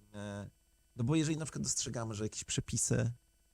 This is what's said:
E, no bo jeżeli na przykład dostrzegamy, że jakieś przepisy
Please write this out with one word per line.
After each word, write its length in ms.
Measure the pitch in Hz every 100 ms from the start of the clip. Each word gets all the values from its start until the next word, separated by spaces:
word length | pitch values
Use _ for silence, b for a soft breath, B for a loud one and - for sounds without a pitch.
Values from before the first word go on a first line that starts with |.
| -
E, 360 | 107 104 101 98 - _ _ _ -
no 80 |
bo 100 | 120 160
jeżeli 200 | 156 156
na 80 |
przykład 180 | 151 -
dostrzegamy, 500 | - - - 117 117
że 100 | 104
jakieś 200 | 107 -
przepisy 680 | - - - 123 - 117 117 120 _ _ _